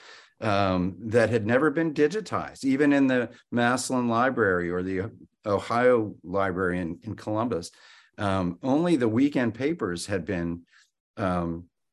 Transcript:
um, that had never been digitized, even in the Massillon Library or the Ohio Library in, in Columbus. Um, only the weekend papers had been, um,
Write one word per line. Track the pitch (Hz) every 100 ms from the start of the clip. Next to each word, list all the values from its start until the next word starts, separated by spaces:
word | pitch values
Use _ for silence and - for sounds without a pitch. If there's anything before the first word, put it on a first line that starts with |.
| - - - -
um, | 113 101 98 92 90 92
that | 113 113 110
had | 117 104
never | 123 156
been | 143 165
digitized, | 135 151 202 185 101 73 -
even | 135 131 147
in | 143 135
the | 127 120 - _
Massillon | 117 120 123 - 127 120
Library | 113 127 123 104 90 87
or | 90
the | 92 95 98 - - _ 107
Ohio | 98 - 117 127 123 107 -
Library | 85 95 98 90 92 87
in, | 85 80
in | -
Columbus. | 78 - 107 120 85 87 - - - _ -
Um, | 101 95 90 85
only | 131 139 175 160
the | 120
weekend | 110 143 143 120
papers | 110 139 175 107 87 -
had | 98
been, | 80 92 85 85 - _ _ _ _ -
um, | 98 90 85 85 87 _ _